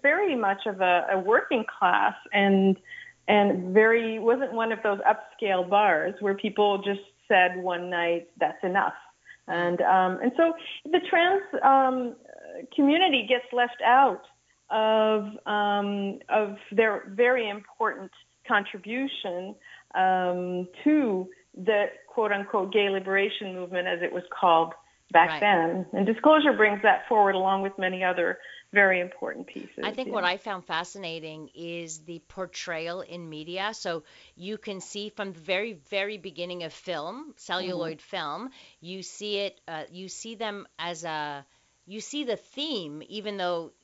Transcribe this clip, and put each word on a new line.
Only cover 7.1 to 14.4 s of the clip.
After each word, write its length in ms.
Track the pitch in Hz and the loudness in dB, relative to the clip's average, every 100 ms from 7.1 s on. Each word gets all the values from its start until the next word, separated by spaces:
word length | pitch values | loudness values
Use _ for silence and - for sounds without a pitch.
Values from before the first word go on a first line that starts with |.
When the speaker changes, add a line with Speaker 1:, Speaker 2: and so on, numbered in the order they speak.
| _ - | _ 2
Speaker 1:
said 340 | 196 180 180 | 4 4 2
one 280 | 185 175 180 | -4 -4 -4
night, 360 | 175 170 170 170 - | -2 0 -2 -4 -4
"That's 240 | 156 - | -4 -2
enough." 300 | 190 190 90 - - _ _ - - | -2 0 0 -4 -18 _ _ -18 -8
And, 340 | 170 175 175 | -2 0 0
um, 360 | - 185 185 185 | 4 4 4 0
and 120 | 247 247 | -2 2
so 180 | 330 330 - - 285 | 2 0 -10 -14 -2
the 120 | 349 349 | -2 2
trans, 340 | 349 349 392 392 269 | 2 4 2 -2 0
um, 540 | 269 269 262 254 247 - - - 82 - 262 | 4 6 4 0 -4 -10 -18 -20 -16 -14 -8
community 500 | - 277 311 370 269 208 | 2 4 6 4 2 2
gets 160 | 247 254 | 0 0
left 280 | 240 240 - | -2 -2 0
out 380 | - 254 277 180 - _ | 4 6 6 2 -8 _